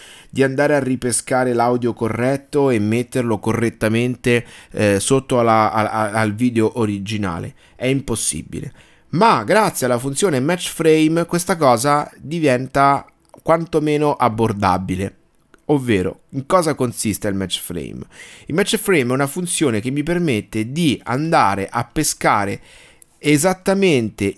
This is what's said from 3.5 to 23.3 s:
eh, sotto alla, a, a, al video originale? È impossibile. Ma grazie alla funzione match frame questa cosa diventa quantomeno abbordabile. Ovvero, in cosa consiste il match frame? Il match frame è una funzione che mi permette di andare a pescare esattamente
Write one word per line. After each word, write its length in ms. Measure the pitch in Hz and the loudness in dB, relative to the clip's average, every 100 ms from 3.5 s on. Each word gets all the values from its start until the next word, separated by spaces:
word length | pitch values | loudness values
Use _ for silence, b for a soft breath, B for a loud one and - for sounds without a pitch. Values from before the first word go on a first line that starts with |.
| 107 113 - 110 113 123 123 127 120 - B B | 0 -2 -2 0 0 -2 -2 0 0 -2 B B
eh, 260 | - 104 98 | 0 2 2
sotto 400 | - 135 131 123 | 2 0 2 0
alla, 320 | 117 110 107 | 4 4 4
a, 200 | 110 104 | 2 -2
a, 200 | 110 107 | -2 -2
al 240 | 110 110 | 0 -2
video 460 | 104 123 113 110 123 | 0 0 2 0 0
originale? 720 | 107 101 98 107 98 85 69 - b b | -2 -4 -6 -4 -4 -6 -8 -14 b b
È 100 | 127 | -2
impossibile. 840 | 135 - 113 - 76 - - 147 - b b b | -2 -2 -4 -4 -6 -8 -12 -12 -16 b b b
Ma 340 | 156 220 147 | 0 2 2
grazie 420 | 104 208 196 - 123 | 2 2 2 0 0
alla 120 | 120 | 0
funzione 400 | 139 135 196 135 | -2 -2 0 0
match 300 | 139 180 - | 0 -2 -4
frame 540 | - 160 156 156 165 | 0 2 4 4 2
questa 320 | 170 170 - 180 | 0 -2 -2 2
cosa 540 | 139 117 143 147 147 - | 4 4 2 0 -2 -10
diventa 880 | 135 170 147 123 131 139 139 139 - _ _ - | -10 -2 0 0 -2 2 2 2 -4 _ _ -10
quantomeno 720 | - 165 165 160 151 147 147 | -2 0 0 -2 0 2 0
abbordabile. 1040 | - 120 110 113 104 98 92 95 92 95 - _ _ _ _ - | 2 0 0 0 2 0 0 -2 -4 -6 -10 _ _ _ _ -2
Ovvero, 560 | 147 123 98 92 - _ | 0 2 0 0 -6 _
in 140 | 135 | -10
cosa 300 | - 190 160 | 0 2 2
consiste 540 | 135 123 - 110 92 107 | 0 -4 -4 -4 -4 -4
il 60 | |
match 260 | 98 92 - | -4 -4 -6
frame? 400 | - 85 62 60 - B B B B | -8 -8 -10 -12 -16 B B B B
Il 80 | |
match 220 | 147 - 156 | -2 0 -2
frame 340 | - 170 120 | 2 2 2
è 20 | |
una 160 | 131 139 | 0 -2
funzione 520 | 185 180 - 147 107 | -4 -4 0 0 0
che 100 | 123 | -2
mi 120 | 143 | -4
permette 720 | 147 175 165 107 98 110 110 | -2 -2 0 -2 -2 -6 -4
di 280 | 147 165 101 | 0 0 0
andare 640 | - 127 160 160 107 98 98 | -2 -4 0 2 2 0 -4
a 180 | 120 - | -6 -6
pescare 680 | 156 147 - 160 113 101 - B B B B B _ | -4 -4 -2 0 0 0 -6 B B B B B _
esattamente 1120 | 147 | 2